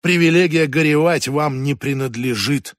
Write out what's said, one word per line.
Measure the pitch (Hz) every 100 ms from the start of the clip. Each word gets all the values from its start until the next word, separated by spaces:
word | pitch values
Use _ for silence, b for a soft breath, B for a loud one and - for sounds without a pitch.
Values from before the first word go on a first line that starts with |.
привилегия | 170 175 165 165 185 160 156
горевать | 143 156 147 160 160 -
вам | 139 151 131
не | 139
принадлежит. | 143 139 135 131 113 127 113 101 143 -